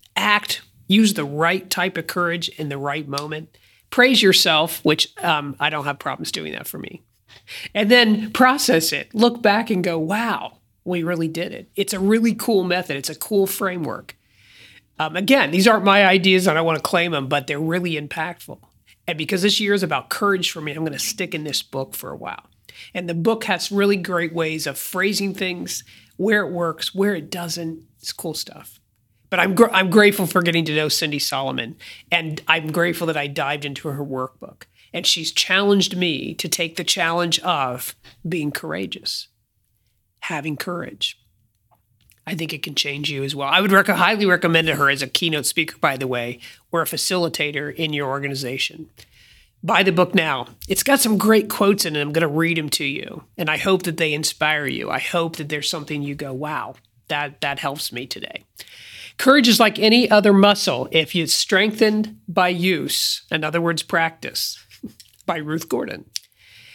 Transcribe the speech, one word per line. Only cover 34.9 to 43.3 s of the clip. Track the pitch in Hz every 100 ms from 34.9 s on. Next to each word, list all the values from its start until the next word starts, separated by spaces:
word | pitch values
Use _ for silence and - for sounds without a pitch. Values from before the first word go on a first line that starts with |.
And | 175 170
she's | 170 156
challenged | - - 185 202 202 175 180
me | 180 135 143 160
to | 170
take | - 165 165
the |
challenge | 165 196 165 170 170 -
of | 180 156 127 127 - - - _ 160
being | 175 147
courageous, | - 160 165 180 - - - - _ _ _ _ _ _ _ _ _
having | - 156 156 147
courage. | 185 175 - - - - _ _ _ _ _ _ _ _ _ _ -
I | 160
think | 156
it | 127
can | - 139
change | 143 143 147
you | 139
as | 139